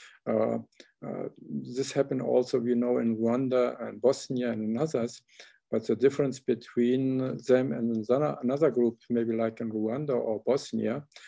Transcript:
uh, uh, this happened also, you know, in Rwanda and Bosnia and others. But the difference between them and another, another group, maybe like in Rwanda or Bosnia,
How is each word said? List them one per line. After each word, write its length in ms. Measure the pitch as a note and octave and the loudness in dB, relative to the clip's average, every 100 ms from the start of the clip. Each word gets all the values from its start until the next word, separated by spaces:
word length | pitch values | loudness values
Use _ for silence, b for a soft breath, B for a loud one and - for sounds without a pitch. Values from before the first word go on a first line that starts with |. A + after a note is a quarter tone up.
| B B - | B B -2
uh, 300 | A2+ A2+ A2+ A2+ - B _ | 0 0 -2 -6 -20 B _
uh, 260 | - F2+ - - - - C3 B2 | -12 -8 -8 -12 -10 -8 -6 -6
this 160 | C3+ | -4
happened 300 | D3 C#3 C3+ | 0 0 0
also, 400 | B2+ B2 B2 C3 | 2 2 2 0
you 140 | A#2 A#2+ | 2 2
know, 240 | A#2+ B2 | 2 2
in 180 | A#2+ A2 | 2 2
Rwanda 640 | A2+ A#2+ C3+ B2+ B2 B2 A2+ | 2 2 2 2 2 -2 -10
and 120 | G#2 | 0
Bosnia 520 | B2+ C3+ - C3 B2 | 2 2 -2 -4 -2
and 260 | A2+ A2 A2+ | -2 -2 -2
others. 460 | D#3 C3+ A#2+ - _ B B B - | 0 0 -2 -6 _ B B B -4
But 140 | A#2 A2+ | -4 0
the 100 | A2 | 2
difference 440 | C3 - C#3+ A#2 | 2 2 -2 -2
between 960 | - A#2+ - - A#2+ B2+ C3 C3 C3 A#2 - | -2 -4 -2 0 2 2 2 0 -2 -4 2
them 280 | B2+ C3 | 4 4
and 220 | C#3+ A#2 A2+ G#2+ | -2 -2 -2 0
another, 280 | B2+ D3 C#3 | 2 0 -2
another 300 | B2 C#3 D#3 | -2 2 2
group, 260 | B2 A#2+ A2+ - | 4 2 0 -4
maybe 260 | A#2+ A2+ A2+ | -2 0 0
like 260 | A2+ A2+ | -2 -4
in 100 | A#2 | -6
Rwanda 440 | G#2+ A2 B2 D3 B2 | -2 -2 -2 -2 -2
or 260 | A2+ G#2+ - | 0 -2 0
Bosnia, 580 | A#2+ - A2+ A2 B2 - B | 0 0 -2 -2 -2 -6 B